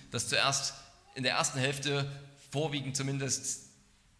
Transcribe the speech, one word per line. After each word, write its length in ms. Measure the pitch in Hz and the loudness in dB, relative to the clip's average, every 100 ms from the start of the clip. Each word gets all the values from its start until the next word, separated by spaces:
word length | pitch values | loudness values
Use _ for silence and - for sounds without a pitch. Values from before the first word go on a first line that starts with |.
| - | -6
dass 160 | 117 - | -4 2
zuerst 460 | 113 131 139 - - - - - - | 4 4 2 -2 -6 -16 -20 -12 -2
in 80 | |
der 120 | 127 104 | 2 2
ersten 240 | 165 139 | 2 2
Hälfte 520 | 135 143 143 139 143 - - - - | 0 0 0 0 0 -6 -14 -20 -6
vorwiegend 460 | 139 156 143 135 135 | -2 0 0 -2 -2
zumindest 720 | 139 139 135 - - - - - - - _ | 0 0 0 -2 -2 -6 -10 -20 -20 -20 _